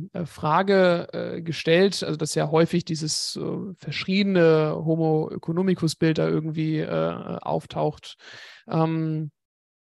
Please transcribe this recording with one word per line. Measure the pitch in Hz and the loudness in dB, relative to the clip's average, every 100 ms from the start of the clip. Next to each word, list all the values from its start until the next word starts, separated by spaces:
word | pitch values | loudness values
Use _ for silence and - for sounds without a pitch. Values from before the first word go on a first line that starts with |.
| 175 | -8
äh, | - 160 | -8 -10
Frage, | - 156 165 196 196 180 170 - | -4 0 2 4 4 4 2 -2
äh, | 175 117 180 | -8 -6 -6
gestellt, | 165 151 - 170 196 185 | -8 -4 2 4 4 2
also | - 151 | -4 -4
dass | 151 156 | -2 -2
ja | 151 | 2
häufig | 160 165 175 - | 2 4 2 -2
dieses, | 160 156 - - - | -4 -4 -4 -6 -6
äh, | 170 175 196 180 | -6 -6 -10 -12
verschriene | - 143 - 190 202 185 165 156 151 160 | -10 -6 -2 0 2 6 6 6 2 -2
Homo | 160 160 160 156 160 | -2 0 2 0 -2
economicus | - - 165 190 175 165 - | -6 -4 -2 0 2 0 2
Bild | 160 160 | 0 2
da | 160 | 0
irgendwie, | 160 160 156 156 156 | 0 -2 -2 -2 -2
äh, | 170 160 160 - - - | -2 -2 -2 -4 -8 -8
auftaucht. | - 160 - 160 151 - - - - - - - - | -4 -4 -4 -4 -4 -4 -14 -20 -20 -20 -20 -20 -4
Ähm, | 165 160 160 160 156 156 - _ _ _ _ _ | 0 0 0 -2 -4 -6 -12 _ _ _ _ _